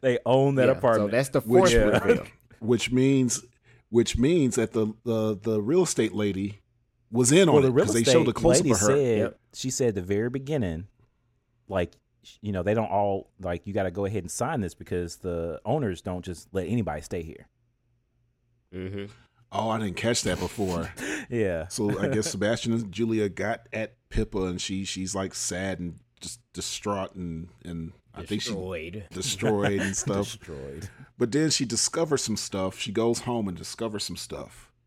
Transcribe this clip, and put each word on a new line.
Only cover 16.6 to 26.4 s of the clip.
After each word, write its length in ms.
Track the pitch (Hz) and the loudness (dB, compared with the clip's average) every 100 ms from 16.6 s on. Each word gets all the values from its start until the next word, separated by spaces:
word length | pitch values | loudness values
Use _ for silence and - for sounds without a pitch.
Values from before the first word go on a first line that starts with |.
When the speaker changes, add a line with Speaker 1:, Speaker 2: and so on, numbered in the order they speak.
| 85 | -2
Speaker 1:
anybody 340 | 120 82 76 | -2 -2 -6
stay 200 | - 90 | -8 -8
here. 240 | 80 - - _ _ _ _ _ _ _ _ _ _ _ _ | -8 -14 -20 _ _ _ _ _ _ _ _ _ _ _ _
Speaker 2:
Mm-hmm. 320 | 90 92 101 101 - _ _ _ | -12 -10 -8 -12 -16 _ _ _
Speaker 3:
Oh, 180 | 101 110 | -4 -2
I 100 | 113 | -2
didn't 180 | 104 87 | -2 -2
catch 260 | 98 110 | 0 0
that 160 | 98 87 | 0 -2
before. 520 | 90 - 95 85 85 - | -4 -2 -2 -2 -4 -8
Speaker 1:
<laughs> 40 | - 302 240 | -8 -8 -4
Yeah. 380 | 120 98 82 82 | -2 0 -2 -6
Speaker 3:
So 280 | - 104 95 | -4 -2 0
I 120 | 104 | 0
guess 200 | - - | -2 -2
Sebastian 440 | 95 104 113 117 | -2 0 0 0
and 180 | 113 101 | -2 -2
Julia 380 | 90 113 110 101 | -4 -2 0 -2
got 360 | 85 101 113 - | -2 -6 -6 -8
at 240 | 110 110 _ - | -8 -8 _ -6
Pippa, 340 | - 107 101 | -2 -2 -2
and 160 | 92 90 | -4 -4
she, 240 | - 98 | -6 -6
she's, 320 | 95 95 95 98 | -6 -6 -6 -6
like, 180 | 95 | -6
sad 460 | - - 90 95 87 | -6 -6 -4 -4 -4
and 200 | 87 78 _ _ | -8 -10 _ _
just 220 | 87 - | -16 -16